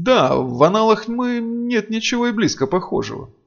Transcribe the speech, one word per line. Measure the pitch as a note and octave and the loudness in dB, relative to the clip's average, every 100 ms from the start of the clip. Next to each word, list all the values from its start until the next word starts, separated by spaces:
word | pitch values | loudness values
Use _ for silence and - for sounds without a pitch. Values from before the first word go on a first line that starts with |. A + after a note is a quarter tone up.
да, | F#3 A#3+ C3 C3 | 2 4 4 2
в | C3 A#2+ | -2 2
аналах | D#3 G#3+ A3 G#3+ - | 4 4 4 2 0
мы | A#3 B3 A#3+ | -4 -2 -4
нет | A#3 A#3+ A#3+ A#3 G#3 | -4 -6 -2 -2 -2
ничего | A3 A3 A#3+ A#3+ | -4 -2 0 0
и | |
близко | A3 F3+ - C3+ | 2 0 0 0
похожего. | F#3 - D#3+ A2 G#2+ - _ | -2 -2 -4 -4 -10 -14 _